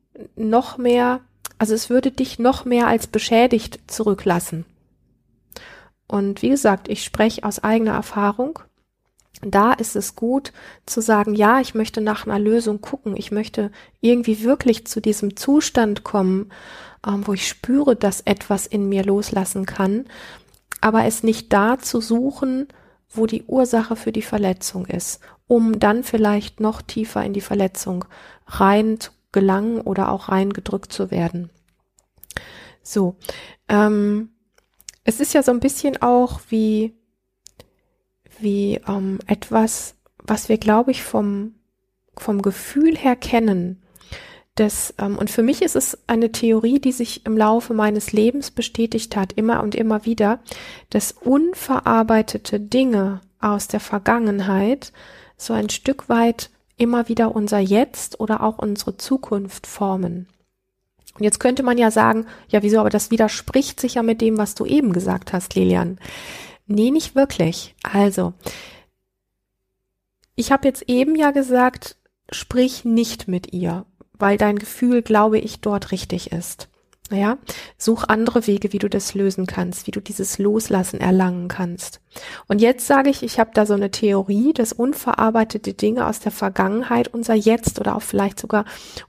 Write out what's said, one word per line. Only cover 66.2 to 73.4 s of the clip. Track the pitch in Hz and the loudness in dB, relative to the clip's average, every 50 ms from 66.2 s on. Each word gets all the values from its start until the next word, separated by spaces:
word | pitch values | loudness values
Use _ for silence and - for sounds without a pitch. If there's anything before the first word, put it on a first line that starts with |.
| - - - - - - - _ _ | -16 -16 -16 -18 -18 -20 -20 _ _
Nee, | 208 208 208 220 254 | -2 0 2 2 2
nicht | 294 320 - - - | 2 0 -2 0 2
wirklich. | 269 277 277 - - 170 160 175 - - - _ _ - | 2 2 2 2 0 0 0 -2 -4 -10 -16 _ _ -8
Also, | - - 202 202 202 190 185 180 170 180 _ - - - - - - - - _ _ _ _ _ _ _ _ _ _ _ _ _ _ _ _ _ _ _ _ _ _ _ _ _ _ _ _ _ _ _ | -2 2 2 4 4 2 0 -4 -4 -6 _ -12 -14 -14 -14 -16 -20 -20 -20 _ _ _ _ _ _ _ _ _ _ _ _ _ _ _ _ _ _ _ _ _ _ _ _ _ _ _ _ _ _ _
ich | - 226 - | -6 0 0
habe | 277 277 - | 2 2 2
jetzt | 269 262 - - | 2 0 0 -2
eben | - 247 247 269 302 320 | 0 2 2 2 2 2
ja | 311 302 285 | 4 2 2
gesagt, | 277 277 269 254 247 247 247 254 - - - - - _ _ _ _ _ _ - | 2 2 2 2 2 4 4 2 0 -4 -12 -18 -20 _ _ _ _ _ _ -14
sprich | - - - - - 247 254 254 254 - - | -14 -12 -10 -2 2 2 2 2 0 -2 -2
nicht | 233 226 233 233 226 - - - - | 2 2 2 2 0 -4 -8 -6 -4
mit | 180 180 | -4 -4